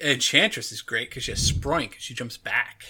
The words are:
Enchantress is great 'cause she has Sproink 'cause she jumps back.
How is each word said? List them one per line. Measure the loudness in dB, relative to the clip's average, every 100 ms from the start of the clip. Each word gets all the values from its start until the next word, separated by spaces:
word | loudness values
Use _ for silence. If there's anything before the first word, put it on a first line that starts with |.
Enchantress | 0 2 4 4 4 2 -6
is | -8
great | -4 -4 -4
'cause | -6
she | -4
has | 0 2
Sproink | 2 2 0 0
'cause | -6
she | -10
jumps | -8 -8 -8
back. | -2 0 0 -8 -18